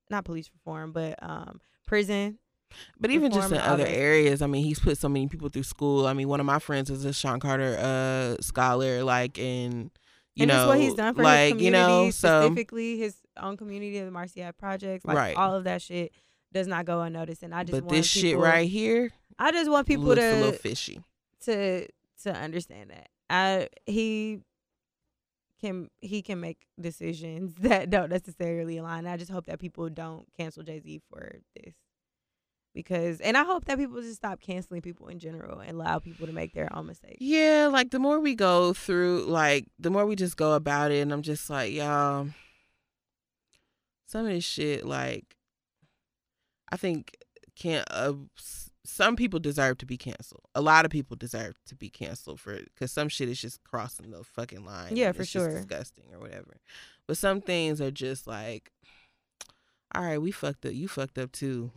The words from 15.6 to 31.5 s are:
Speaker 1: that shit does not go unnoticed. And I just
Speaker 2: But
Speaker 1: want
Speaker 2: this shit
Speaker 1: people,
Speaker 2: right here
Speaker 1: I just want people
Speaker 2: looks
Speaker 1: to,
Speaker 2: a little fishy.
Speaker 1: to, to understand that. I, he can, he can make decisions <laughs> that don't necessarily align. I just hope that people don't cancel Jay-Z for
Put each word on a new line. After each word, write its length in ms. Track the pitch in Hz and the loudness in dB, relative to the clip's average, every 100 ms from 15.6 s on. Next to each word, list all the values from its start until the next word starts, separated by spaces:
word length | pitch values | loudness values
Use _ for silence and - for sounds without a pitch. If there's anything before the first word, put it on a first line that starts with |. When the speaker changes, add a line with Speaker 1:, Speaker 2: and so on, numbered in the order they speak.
| 185 | -2
Speaker 1:
that 160 | 180 | -4
shit 320 | - 175 170 _ _ _ _ | -6 -8 -8 _ _ _ _
does 120 | 190 185 | -4 -2
not 200 | 170 175 | -2 -2
go 160 | 170 | -2
unnoticed. 420 | 170 165 165 165 | -2 -6 -8 -10
And 100 | 170 | -10
I 100 | 170 170 | -8 -4
just 60 | |
Speaker 2:
But 100 | 135 | -4
Speaker 1:
want 80 | 175 156 | 0 2
Speaker 2:
this 80 | 165 | 2
shit 160 | 202 | 2
Speaker 1:
people, 180 | 175 175 | 2 4
Speaker 2:
right 260 | 165 165 170 | 6 6 4
here 420 | 208 220 233 240 - _ - | 0 2 2 0 -6 _ -2
Speaker 1:
I 140 | 285 | 0
just 180 | 339 302 | 2 4
want 160 | 285 277 | 4 4
people 200 | 285 - | 2 6
Speaker 2:
looks 160 | 240 | 6
Speaker 1:
to, 120 | 233 | 6
Speaker 2:
a 40 | 220 | 4
little 140 | 214 | 2
fishy. 500 | - - 123 - - - _ _ _ | 0 -4 -6 -8 -12 -20 _ _ _
Speaker 1:
to, 460 | - 214 196 185 - _ _ - | -4 -2 0 -2 -6 _ _ -12
to 100 | 202 | -8
understand 560 | 165 151 165 170 101 190 | -6 -6 -8 -8 -14 -20
that. 200 | - - _ - | -20 -20 _ -2
I, 380 | 180 190 190 - - - | 2 2 2 -2 -8 -4
he 540 | 214 220 214 214 208 - _ _ _ _ _ _ _ _ _ _ _ | 0 0 -2 -4 -8 -14 _ _ _ _ _ _ _ _ _ _ _
can, 300 | 214 185 170 _ | -10 -8 -12 _
he 200 | 208 208 | -10 -8
can 180 | 190 185 | -8 -10
make 260 | 170 165 _ - | -10 -14 _ -14
decisions 760 | 170 - 165 165 165 160 185 165 | -12 -10 -10 -8 -10 -10 -10 0
<laughs> 40 | |
that 300 | 226 202 180 | 2 2 2
don't 200 | 196 160 | 0 2
necessarily 680 | 175 - - 170 170 165 165 | -2 -4 -6 -4 -4 -4 -8
align. 300 | 165 165 175 | -8 -8 -8
I 100 | 175 | -10
just 140 | 175 | -10
hope 140 | 185 170 | -10 -10
that 120 | 156 | -10
people 300 | 180 - 165 | -10 -10 -10
don't 360 | 160 165 160 - - | -10 -12 -14 -16 -12
cancel 260 | 160 160 | -12 -12
Jay-Z 380 | 156 156 156 156 _ | -16 -16 -16 -18 _
for 300 | - - - _ | -18 -18 -18 _